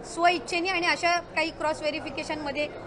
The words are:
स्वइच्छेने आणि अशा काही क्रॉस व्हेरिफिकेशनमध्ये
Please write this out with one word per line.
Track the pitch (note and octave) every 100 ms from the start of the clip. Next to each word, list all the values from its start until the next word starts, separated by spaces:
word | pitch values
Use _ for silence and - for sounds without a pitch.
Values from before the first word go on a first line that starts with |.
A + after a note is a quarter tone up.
स्वइच्छेने | - E4 F4 F4+ - F4 F4+
आणि | F4+ E4+
अशा | D4 E4+ F4
काही | - E4 D#4+
क्रॉस | D#4+ D4+ D#4
व्हेरिफिकेशनमध्ये | D4+ D4+ C#4+ D#4 D4+ D4+ D4 C#4 D4 -